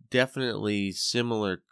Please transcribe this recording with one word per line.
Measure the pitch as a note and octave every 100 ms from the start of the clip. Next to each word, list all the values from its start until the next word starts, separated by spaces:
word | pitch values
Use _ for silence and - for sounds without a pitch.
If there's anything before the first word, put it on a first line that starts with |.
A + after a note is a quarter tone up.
| _
definitely | B2+ B2+ C3+ B2 G#2 G#2 G#2 G2
similar | F#2 - B2 A#2+ A2+ G2+ F2+ -